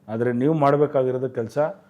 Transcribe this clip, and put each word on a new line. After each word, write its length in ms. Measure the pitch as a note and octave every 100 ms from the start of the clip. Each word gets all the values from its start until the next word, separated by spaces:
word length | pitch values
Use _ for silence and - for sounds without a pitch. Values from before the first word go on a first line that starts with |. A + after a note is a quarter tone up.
| -
ಆದರೆ 200 | A2+ A#2+
ನೀವು 220 | A#2+ C3+ D#3+
ಮಾಡಬೇಕಾಗಿರೋದು 640 | C#3 C#3+ D3 C#3+ B2+ B2+ B2+ B2
ಕೆಲಸ, 200 | A2+ - D#3 - _